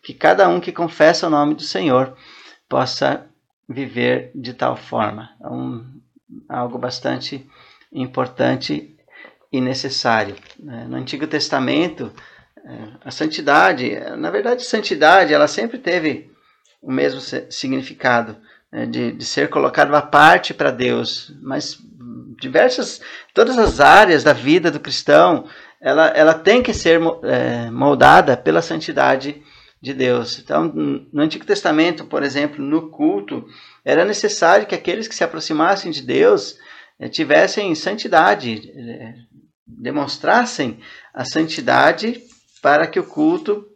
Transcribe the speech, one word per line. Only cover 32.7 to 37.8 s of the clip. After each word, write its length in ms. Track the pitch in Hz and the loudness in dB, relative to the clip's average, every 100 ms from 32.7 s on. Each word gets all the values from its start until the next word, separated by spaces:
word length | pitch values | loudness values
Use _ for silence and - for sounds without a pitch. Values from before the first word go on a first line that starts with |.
| 160 160 | -4 -4
culto, 560 | - 151 196 196 135 - - - _ | -2 -2 -2 -6 -12 -14 -20 -20 _
era 220 | 131 147 190 | 0 2 2
necessário 600 | 202 - - 170 196 208 | 0 -4 0 4 4 2
que 80 | |
aqueles 360 | 180 - 202 220 | -6 -4 -6 -8
que 40 | |
se 120 | - 170 | -4 -4
aproximassem 680 | 160 - 156 170 190 180 | -4 -6 0 0 0 -4
de 100 | 147 | -10
Deus, 560 | 127 135 - 208 - - - - - _ | -4 2 4 4 -2 -16 -20 -20 -20 _
é, 120 | - | -10
tivessem 640 | - 151 151 190 220 202 | -6 2 2 2 0 -4
santidade, 960 | 156 | -4